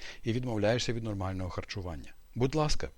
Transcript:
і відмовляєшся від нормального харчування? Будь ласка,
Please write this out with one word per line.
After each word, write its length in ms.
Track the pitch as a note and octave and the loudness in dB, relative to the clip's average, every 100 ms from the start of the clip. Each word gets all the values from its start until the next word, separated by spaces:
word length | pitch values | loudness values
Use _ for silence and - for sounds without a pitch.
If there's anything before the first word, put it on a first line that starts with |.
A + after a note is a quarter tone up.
| - - | -8 -4
і 100 | A#2+ | -2
відмовляєшся 600 | A#2 B2+ A2+ G#2 A#2+ - | 0 0 2 4 4 2
від 120 | A#2+ | -2
нормального 460 | A2+ G2+ F#2 F#2 F2+ | -2 -2 -2 -2 -2
харчування? 640 | - - G#2 F2 D#2+ - - - | -4 -6 -6 -6 -8 -10 -16 -10
Будь 200 | A2+ C3 | 0 2
ласка, 360 | D#3 D3+ - - | 4 4 4 2